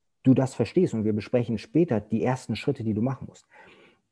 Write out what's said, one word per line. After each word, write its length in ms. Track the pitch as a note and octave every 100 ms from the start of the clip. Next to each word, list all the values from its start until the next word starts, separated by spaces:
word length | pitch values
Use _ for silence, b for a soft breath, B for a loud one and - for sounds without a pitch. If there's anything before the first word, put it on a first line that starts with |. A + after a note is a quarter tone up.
| _ _
du 100 | C3
das 220 | B2+ C3 -
verstehst 400 | A2+ - F#3 A2+
und 100 | G#2+
wir 80 |
besprechen 460 | G#2+ - B2 A#2+ A2
später 400 | - D3+ F3 G#2+
die 220 | - A2+
ersten 320 | A2+ B2+ - A2
Schritte, 280 | - C3+
die 120 | A2 G#2
du 80 |
machen 240 | B2 B2+ -
musst. 200 | - _ B B B B B _